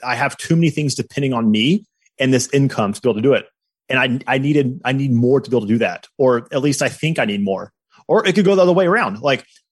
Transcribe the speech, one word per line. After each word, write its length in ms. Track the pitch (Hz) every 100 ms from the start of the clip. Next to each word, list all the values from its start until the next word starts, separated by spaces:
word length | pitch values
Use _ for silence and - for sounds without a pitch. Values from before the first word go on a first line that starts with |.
I 100 | 123
have 220 | 120 139 -
too 180 | -
many 140 | 165 165
things 260 | 151 147
depending 380 | - - - 135
on 180 | 123 113
me 360 | 107 127 202 - _ _ -
and 140 | 131
this 160 | 131 -
income 400 | 139 135 - 101
to 80 | 104
be 80 | 123
able 80 | 107
to 60 |
do 100 | 131
it. 140 | 117 - _ _ _ -
And 100 | 131
I, 360 | 127 120 120
I 40 | 135
needed, 420 | 139 147 127 131
I 80 | 123
need 180 | 135 139
more 300 | 117 123 135
to 100 | -
be 60 | 120
able 100 | 104
to 60 |
do 60 | 117
that, 280 | 101 87 - -
or 300 | 131 120 113
at 80 | 143
least 220 | 147 135
I 80 | 139
think 280 | - 156 160
I 60 |
need 180 | 113 101
more. 300 | 98 95 92 _ _ _ -
Or 200 | 202 202
it 80 |
could 100 | 180
go 100 | 185
the 80 | 190
other 100 | 180
way 140 | 180 175
around. 340 | 220 143 104
Like, 240 | 139 131 - _ _